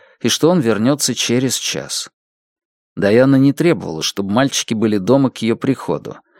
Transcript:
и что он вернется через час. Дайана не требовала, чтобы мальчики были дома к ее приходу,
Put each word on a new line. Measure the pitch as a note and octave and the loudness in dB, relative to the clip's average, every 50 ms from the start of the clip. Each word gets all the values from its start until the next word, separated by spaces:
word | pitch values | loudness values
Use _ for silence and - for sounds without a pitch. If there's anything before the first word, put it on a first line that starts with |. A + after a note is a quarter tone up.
| _ _ _ _ | _ _ _ _
и | - A#2 | -2 -2
что | - - - D#3+ | 0 2 2 2
он | F3+ F3+ | 2 2
вернется | B2 A2+ G#2+ G2+ A2 B2+ D3 C#3 - - A#2+ | 2 2 0 2 2 0 0 0 -2 -4 -4
через | - - - A#2 B2 C3+ B2+ - | -4 -2 0 0 0 0 0 -2
час. | - - - - D2 C2 - - - - - - _ _ _ _ _ _ _ _ _ _ _ _ _ _ _ _ F2+ | -4 -6 -6 -6 -8 -8 -8 -8 -10 -10 -10 -16 _ _ _ _ _ _ _ _ _ _ _ _ _ _ _ _ -2
Дайана | F#2+ G2 G#2+ A#2+ C3 C3+ C#3 C3+ | 0 4 4 4 6 6 4 4
не | C3+ C#3+ C#3 | 4 4 2
требовала, | - - F3 D3+ F#2 - E2+ D#2+ D#2+ D#2 | 2 0 0 0 0 -4 -8 -8 -6 -6
чтобы | - - - G2+ F#2+ G2+ | -6 -6 -6 -4 -2 0
мальчики | A#2+ C#3 C3 - - - - A2+ | 0 0 0 -2 -4 -4 -4 -4
были | G#2+ A2+ A2 G#2+ G#2 | -2 0 0 0 0
дома | F#2 G2+ B2+ C#3 C#3 B2 | 2 2 2 4 2 0
к | - - | -2 -2
ее | A2+ A2+ A2+ | -2 -2 -2
приходу, | A#2 - C3+ B2 - - - D#2+ C#2+ - - - - _ _ _ | -2 -2 -2 -2 -4 -4 -6 -6 -6 -6 -12 -16 -16 _ _ _